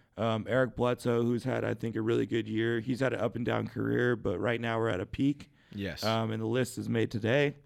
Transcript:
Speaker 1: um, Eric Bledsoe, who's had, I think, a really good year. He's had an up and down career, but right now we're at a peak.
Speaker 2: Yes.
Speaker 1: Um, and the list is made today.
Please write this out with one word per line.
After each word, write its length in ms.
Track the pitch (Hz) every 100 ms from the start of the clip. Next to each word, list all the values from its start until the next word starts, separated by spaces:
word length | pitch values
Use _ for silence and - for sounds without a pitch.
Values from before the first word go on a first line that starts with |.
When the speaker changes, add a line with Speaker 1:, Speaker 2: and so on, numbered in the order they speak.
| _ -
Speaker 1:
um, 300 | 113 110 92
Eric 260 | 123 127
Bledsoe, 480 | - 120 123 123 117
who's 220 | 120 120
had, 180 | 131 117
I 120 | 110
think, 200 | 110 117
a 60 | 113
really 240 | 110 117
good 200 | 113 117
year. 360 | 107 110 113 117
He's 180 | 113 120
had 140 | 131
an 80 | 117
up 160 | 117 -
and 80 |
down 240 | 117 113 107
career, 480 | 113 113 117 123 117
but 200 | 101 90
right 180 | 107 117
now 180 | 117 113
we're 120 | 113
at 100 | 92
a 60 |
peak. 440 | 107 - 139 143 - _ _
Speaker 2:
Yes. 300 | 104 98 76
Speaker 1:
Um, 280 | 107 113 110
and 100 | 110
the 40 | 110
list 300 | 123 120 -
is 120 | 107
made 200 | 117 110
today. 460 | 113 110 135 147 -